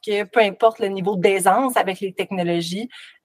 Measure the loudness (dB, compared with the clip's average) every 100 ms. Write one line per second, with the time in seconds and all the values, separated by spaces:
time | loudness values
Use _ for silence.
0 | -6 -4 0 2 2 4 2 2 -4 -2
1 | -4 0 2 2 4 2 2 0 -2 -4
2 | -6 -6 -6 -4 -2 -2 -4 -6 -10 -14
3 | -20 -12